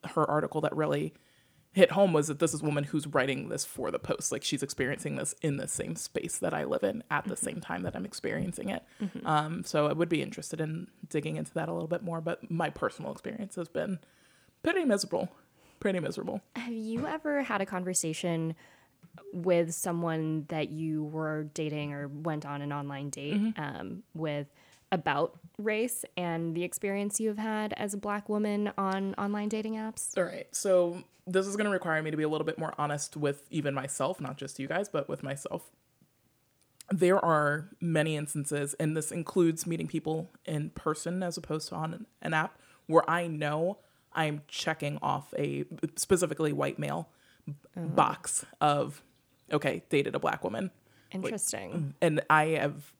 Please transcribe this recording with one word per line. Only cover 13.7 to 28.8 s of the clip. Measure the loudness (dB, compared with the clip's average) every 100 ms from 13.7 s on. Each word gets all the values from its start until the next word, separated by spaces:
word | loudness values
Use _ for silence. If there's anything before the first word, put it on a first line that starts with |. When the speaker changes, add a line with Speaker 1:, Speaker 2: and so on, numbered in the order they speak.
| -4 -2 -4 -8 _ -20 _ _ _
Speaker 1:
pretty | 0 2 4
miserable. | 4 2 -2 -2 -6 _ _ -20 _
Pretty | 0 2
miserable. | 0 -4 -4 -6 -6 -8
Speaker 2:
Have | -6
you | -6 -4 -2 -2
ever | -2 0 0
had | 0 0
a | -2
conversation | -2 0 0 0 -2 0 0 0 -4 -12 -20 _ _ -20 -20 -12
with | -4 4 4 4
someone | 0 -2 0 0 0 0 0 -2
that | -2 -2
you | -2 -2 -2
were | -2 -2 -2 -2 -4
dating | -4 -2 -2 -4
or | -4 -6
went | -4 -2 -2 -4
on | -6
an | -4
online | -4 -4 -6 -6
date, | -6 -2
Speaker 1:
Mm-hmm. | 0 0 0
Speaker 2:
um, | -4 -6 -8 -10 -12
with | -4 -2 -2 -4 _ -20 -20 _
about | 0 2 2 2 -2 -20 -6
race | -2 0 0 -2 -8 -4
and | -2 0 -2
the | -2
experience | -2 -2 -2 -2 -2 0
you | -2
have | -2
had | -2 -2 -2 -2
as | -4
a | -4
Black | -4 -4 0
woman | 0 2 2 0
on | 0